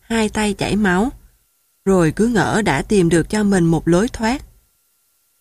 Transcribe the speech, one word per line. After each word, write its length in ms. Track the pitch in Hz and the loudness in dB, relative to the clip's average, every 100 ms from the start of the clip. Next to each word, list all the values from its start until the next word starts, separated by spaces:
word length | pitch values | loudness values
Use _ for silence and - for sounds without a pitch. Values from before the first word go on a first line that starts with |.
hai 280 | - 226 214 | -6 -2 -2
tay 240 | 220 208 | -2 -4
chảy 220 | 196 113 196 | -4 -4 0
máu, 340 | 202 180 247 - - _ _ _ _ _ 196 | 0 0 -2 -6 -20 _ _ _ _ _ 0
rồi 260 | 190 160 - | 2 2 2
cứ 120 | 226 | 0
ngỡ 340 | 226 131 190 | 0 0 0
đã 200 | 202 139 | 0 -2
tìm 280 | - 208 170 | 0 2 2
được 200 | 170 156 | 2 0
cho 140 | 214 | -2
mình 220 | 202 196 165 | 0 2 2
một 220 | 165 165 | 0 2
lối 200 | 175 240 | 0 0
thoát. 380 | - 226 277 - _ _ _ _ _ _ _ _ _ | -4 -4 -6 -10 _ _ _ _ _ _ _ _ _